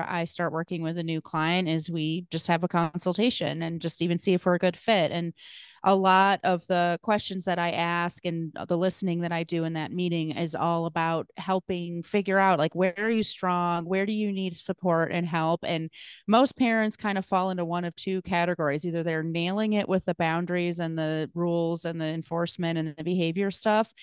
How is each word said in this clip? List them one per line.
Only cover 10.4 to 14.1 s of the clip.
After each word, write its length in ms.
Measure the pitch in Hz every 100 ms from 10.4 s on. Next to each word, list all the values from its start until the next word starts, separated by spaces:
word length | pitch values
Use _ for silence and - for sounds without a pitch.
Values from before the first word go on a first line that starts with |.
| 165 160
all 300 | 165 170 165
about 420 | 160 165 165 - -
helping 640 | 185 190 - 180 175 170
figure 360 | 165 208 190 196
out, 200 | 196 170
like, 160 | 151
where 200 | 170 185 175
are 120 | 214
you 120 | 226
strong? 640 | 208 - 185 180 175 170
Where 220 | 165 190
do 60 | 202